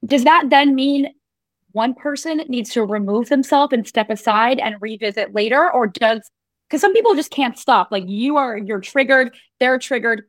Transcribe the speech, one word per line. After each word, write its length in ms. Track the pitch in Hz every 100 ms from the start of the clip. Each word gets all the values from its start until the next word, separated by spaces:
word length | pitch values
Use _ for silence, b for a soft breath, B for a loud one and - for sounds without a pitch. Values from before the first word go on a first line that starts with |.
Does 200 | 226 277
that 260 | 247 339 294
then 240 | 277 285
mean 400 | 262 269 285 277 _ _ _ _ _ _
one 220 | 208 233
person 440 | 247 294 285 330 311 320
needs 240 | 247 208
to 120 | -
remove 460 | 208 208 196 208 233
themselves 440 | 277 269 285 285
and 140 | 254 208
step 220 | - 214
aside 500 | 214 - 214 233 262
and 160 | 208 208
revisit 520 | 208 220 214 202 196 202
later? 360 | 214 262 339
Or 160 | 247 220
does, 440 | - 226 220 - _ _ _ _
'cause 120 | 302
some 120 | 403
people 200 | 403 466
just 180 | 339 311
can't 280 | - 262 240
stop. 300 | - 233 180
Like, 140 | 202 185
you 300 | 202 254 294
are, 200 | 269 214
you're 220 | 202 208
triggered, 560 | 190 285 254 269 254 b b _
they're 180 | 254 262
triggered 460 | - 254 226 220